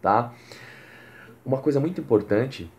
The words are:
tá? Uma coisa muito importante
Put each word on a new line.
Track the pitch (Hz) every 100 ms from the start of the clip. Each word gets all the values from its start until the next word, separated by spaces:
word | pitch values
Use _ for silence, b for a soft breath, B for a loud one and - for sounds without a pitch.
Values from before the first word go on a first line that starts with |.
tá? | 92 107 120 B B B B B B B B B B B
Uma | - 131
coisa | 151 139
muito | 147 180
importante | - 107 101 104 131 - 85